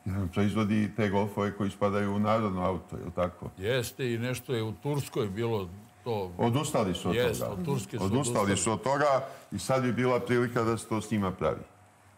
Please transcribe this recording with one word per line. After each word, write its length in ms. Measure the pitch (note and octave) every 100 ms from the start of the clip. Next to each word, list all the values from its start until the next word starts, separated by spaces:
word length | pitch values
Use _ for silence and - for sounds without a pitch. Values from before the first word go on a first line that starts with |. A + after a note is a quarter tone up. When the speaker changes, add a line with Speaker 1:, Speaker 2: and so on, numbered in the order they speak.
Speaker 1:
Jer 120 | - G2
on 100 | F#2
proizvodi 640 | G#2 G2+ G2 G#2 G#2+ G#2 G2+
te 120 | G#2
Golfove 440 | G2 G#2 G2+ G2+ G2+
koji 140 | G2
spadaju 440 | - G2+ G2+ G2+
u 40 | G2+
narodno 460 | G#2+ A2+ G#2+ F#2
auto, 320 | F2+ F2+ - -
je 80 |
li 60 | F2
tako? 400 | F2 F2 - - -
Speaker 2:
Jeste, 540 | G2 C3 A#2 - B2+
i 60 | A#2
nešto 360 | B2 B2 -
je 80 | A#2+
u 100 | A2
Turskoj 560 | F#2+ C#3+ D3 C#3 A#2 G#2+
bilo 400 | F#2+ A#2 A2+ F2+ G2 - -
to. 280 | B2+ G#2+ F#2 F2
Speaker 1:
Odustali 560 | A#2 B2+ D#3 C3+ G2
su 140 | F2 F#2
od 40 | A2
Speaker 2:
Jeste, 280 | B2 -
Speaker 1:
toga. 80 | A2+
Speaker 2:
od 120 | G2
Turske 340 | F2+ C#3 - A2+
su 60 |
Speaker 1:
Odustali 480 | F#2+ B2 C3+ A#2 G2+
Speaker 2:
odustali. 40 | G2
Speaker 1:
su 160 | A2+
od 100 | A2
toga 440 | C3 C#3 D3 C3 - - -
i 60 | G2+
sad 240 | - C3
bi 100 | B2
bila 280 | A2 B2+ B2
prilika 420 | A#2+ B2 A#2+ A#2+
da 160 | A2 A2
se 80 | -
to 120 | A2
s 100 | -
njima 200 | A2 F#2+
pravi. 320 | F#2 D#2 - - - - - -